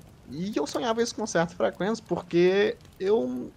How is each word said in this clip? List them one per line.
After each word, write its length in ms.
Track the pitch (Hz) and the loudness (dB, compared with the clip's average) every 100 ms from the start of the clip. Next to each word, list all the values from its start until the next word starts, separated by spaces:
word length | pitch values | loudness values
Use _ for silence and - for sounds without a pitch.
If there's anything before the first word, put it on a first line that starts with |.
| - - - | -20 -20 -14
E 260 | 143 190 240 | -8 -4 -4
eu 100 | 302 | -2
sonhava 340 | - 254 226 | -2 0 0
isso 120 | 233 - | -2 -2
com 120 | 233 | -2
certa 280 | 175 170 - | 0 0 0
frequência, 480 | 220 - 185 - - | -2 0 -2 -2 -4
porque 720 | 170 - 170 180 196 214 - - - | -4 0 4 4 4 2 0 -12 -6
eu, 540 | 190 220 254 247 240 | 0 2 0 -4 -10